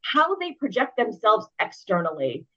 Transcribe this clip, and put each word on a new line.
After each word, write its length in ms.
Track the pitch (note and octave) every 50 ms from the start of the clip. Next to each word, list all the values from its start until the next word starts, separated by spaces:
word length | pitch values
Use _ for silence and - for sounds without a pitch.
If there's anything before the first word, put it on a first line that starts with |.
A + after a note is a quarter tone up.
how 340 | - - - D4 D#4 E4 G4
they 160 | F#4+ F4+ F4 C#4+
project 440 | _ C#4+ C4+ F#3 B3+ C4+ - - -
themselves 500 | B3 A3 G3+ F3 - G#3+ G#3+ G#3 - - _ _
externally 840 | E3+ - - - - - F#3 F3 E3+ E3 D#3+ D#3 C3+ C3+ A#2 - - _ _